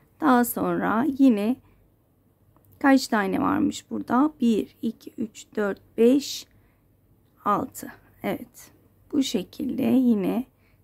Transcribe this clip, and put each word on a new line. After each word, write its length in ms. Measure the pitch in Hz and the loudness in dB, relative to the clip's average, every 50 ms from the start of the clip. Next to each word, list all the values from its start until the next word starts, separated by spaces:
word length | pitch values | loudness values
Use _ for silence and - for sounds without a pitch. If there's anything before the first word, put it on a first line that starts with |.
| _ _ _ _ | _ _ _ _
Daha 240 | 320 294 254 240 240 | 2 2 4 4 2
sonra 600 | 233 - 202 180 180 175 175 196 175 196 220 247 320 277 254 | 0 -2 -4 -4 -2 -2 -2 -2 0 0 0 0 -2 2 4
yine 380 | 269 269 226 202 202 220 254 - _ _ _ _ _ _ _ _ _ _ _ _ _ _ _ _ _ _ _ _ _ _ _ _ | 4 4 4 2 0 -2 -4 -6 _ _ _ _ _ _ _ _ _ _ _ _ _ _ _ _ _ _ _ _ _ _ _ _
kaç 280 | - 277 269 262 262 - | 2 4 4 4 2 0
tane 340 | - 220 196 190 185 190 | -2 -2 -2 -2 -2 -2
varmış 500 | - 185 190 - - - 220 - - _ | 0 0 0 0 0 -2 -4 -6 -10 _
burada? 420 | 226 214 - - - 247 285 302 - - | -10 -10 -6 -2 0 0 2 0 0 0
Bir, 340 | 247 233 226 196 - - _ _ | 0 2 2 0 -2 -4 _ _
iki, 300 | - 233 220 - - - - - | -8 -8 -8 -10 -16 -20 -12 -10
üç, 300 | 233 214 - - - - - | -10 -10 -10 -16 -20 -10 -6
dört, 260 | 226 208 202 196 - _ _ _ - | -4 -4 -4 -4 -8 _ _ _ 2
beş, 500 | 226 233 262 285 269 - - - - - _ _ _ _ _ _ _ _ _ _ _ _ _ _ _ _ _ _ - | 4 4 4 2 0 -4 -10 -12 -14 -18 _ _ _ _ _ _ _ _ _ _ _ _ _ _ _ _ _ _ -4
altı. 460 | 202 208 185 - - - - - - - - _ _ _ _ - | -2 -2 -2 -2 -6 -10 -14 -14 -14 -16 -18 _ _ _ _ -6
Evet. 480 | 202 196 - - - _ - - - _ _ _ _ _ _ _ _ | -6 -6 -6 -8 -16 _ -20 -20 -20 _ _ _ _ _ _ _ _
Bu 120 | - 285 269 | -2 -2 -2
şekilde 600 | - - 208 180 - - - - 262 - 220 - | -2 -2 -4 -6 -6 -10 -10 -8 -6 -4 -2 0
yine 600 | 226 233 262 262 240 233 208 185 180 185 214 254 - _ _ _ _ _ _ | 2 2 2 4 2 2 2 0 -2 -2 -2 -4 -8 _ _ _ _ _ _